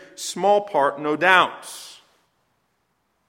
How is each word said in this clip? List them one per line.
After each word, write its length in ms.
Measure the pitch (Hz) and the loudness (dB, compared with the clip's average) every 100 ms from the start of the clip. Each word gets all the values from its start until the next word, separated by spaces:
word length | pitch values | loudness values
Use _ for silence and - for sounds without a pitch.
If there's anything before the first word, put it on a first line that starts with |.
| - - | -20 -14
small 460 | - 180 190 208 | -12 -2 2 2
part, 380 | 208 151 139 143 | 0 0 0 -2
no 160 | 151 151 | -6 0
doubt. 560 | 175 185 135 - - - - - _ _ _ _ _ _ _ _ _ _ _ _ | 4 4 2 -4 -18 -20 -20 -20 _ _ _ _ _ _ _ _ _ _ _ _